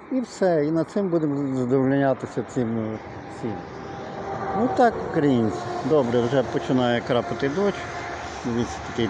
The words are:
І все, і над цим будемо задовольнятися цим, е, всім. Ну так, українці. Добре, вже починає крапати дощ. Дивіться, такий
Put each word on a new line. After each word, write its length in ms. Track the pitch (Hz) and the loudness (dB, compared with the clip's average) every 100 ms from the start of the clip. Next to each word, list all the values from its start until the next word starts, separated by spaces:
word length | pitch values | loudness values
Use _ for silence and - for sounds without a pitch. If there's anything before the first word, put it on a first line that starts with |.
| - | -4
І 80 | 262 | -4
все, 460 | 233 - 190 165 147 | -4 0 2 4 2
і 40 | |
над 200 | 165 151 | 0 0
цим 180 | 208 190 | 0 0
будемо 480 | 170 156 139 139 131 | 2 0 0 0 0
задовольнятися 840 | 123 135 131 139 139 127 120 - | 2 4 4 4 4 2 -2 -6
цим, 360 | 117 131 117 113 | -4 -2 0 0
е, 200 | 110 110 - - - - | -2 -6 -10 -14 -14 -8
всім. 140 | 117 92 - - - - - - - - - 196 | -6 -6 -10 -12 -12 -10 -10 -10 -8 -6 -4 0
Ну 100 | 247 - | 0 4
так, 180 | 240 220 - | 4 4 -4
українці. 480 | 165 143 123 110 - - - 131 | 2 4 4 2 0 -6 -4 2
Добре, 320 | 156 120 120 | 4 4 2
вже 220 | 117 135 | 4 2
починає 580 | 120 147 - 131 123 120 | 2 -2 2 2 4 2
крапати 480 | 113 120 - 123 139 | 2 0 0 -2 -2
дощ. 280 | 156 202 - - - - - - - | 2 0 0 -6 -8 -8 -8 -10 -8
Дивіться, 340 | 127 117 113 - - | -4 -2 -2 -4 -8
такий 180 | - | -2